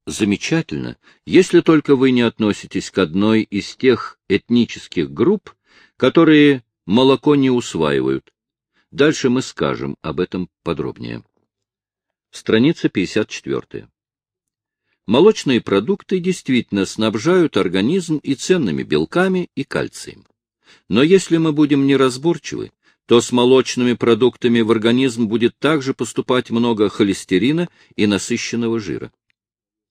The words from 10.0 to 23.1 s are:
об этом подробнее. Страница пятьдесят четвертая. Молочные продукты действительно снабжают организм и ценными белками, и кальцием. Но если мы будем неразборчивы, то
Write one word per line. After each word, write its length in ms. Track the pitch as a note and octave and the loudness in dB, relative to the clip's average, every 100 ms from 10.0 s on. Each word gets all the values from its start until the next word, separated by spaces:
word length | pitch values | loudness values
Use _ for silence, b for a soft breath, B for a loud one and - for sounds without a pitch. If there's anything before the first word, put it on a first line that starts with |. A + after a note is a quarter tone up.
об 200 | D#2 C2+ | -8 -6
этом 280 | F#2 F#2 F2 _ | -6 -6 -10 _
подробнее. 600 | E2+ D#2 C2 - A#2 A#1 - _ _ _ _ _ _ _ _ _ _ | -8 -6 -8 -10 -12 -14 -16 _ _ _ _ _ _ _ _ _ _
Страница 560 | - - A2 C#3+ E3 D#3 | -10 0 2 2 0 -2
пятьдесят 400 | G#2 F2+ A2+ - | -2 -2 -2 -4
четвертая. 640 | - - B1+ - G1+ A1 _ _ _ _ _ _ _ _ _ _ _ | -8 -8 -8 -8 -16 -18 _ _ _ _ _ _ _ _ _ _ _
Молочные 560 | - A#2+ G3+ G#3 - A#2 | -2 4 4 4 0 -2
продукты 580 | - G2 B2+ G3+ - F#3 | 0 0 0 -4 -4 -4
действительно 680 | F3+ F3+ - B2+ - G2 F#2 | -2 -4 -2 -2 -2 -2 -4
снабжают 720 | - A2 G#2+ C#3 F#3 D#3 G#2 | -2 -2 -2 0 2 2 0
организм 580 | F2+ F#2+ A2 F#3+ E3 D3+ | -2 0 0 -2 -2 -4
и 180 | - | -4
ценными 480 | C3 - F#3 G#2+ C3+ | -4 -2 0 0 -4
белками, 680 | - - D#3 F3 F#3+ F#3 E3+ | -2 -2 -2 -2 -2 -2 -6
и 100 | - | -10
кальцием. 600 | C#3 D3 B2 - - - _ _ _ _ b b - | -8 -6 -8 -10 -20 -20 _ _ _ _ b b -4
Но 140 | G2+ | 2
если 340 | D#3 F#3+ - E3 | 4 4 2 0
мы 160 | D#3+ | 0
будем 340 | D3+ D3 C#3+ C#3 | 2 2 2 2
неразборчивы, 840 | C3+ C3 B2+ E3 D#3+ - B2 G#2+ _ _ _ | 2 2 0 -4 -4 -6 -12 -12 _ _ _
то 160 | - | 2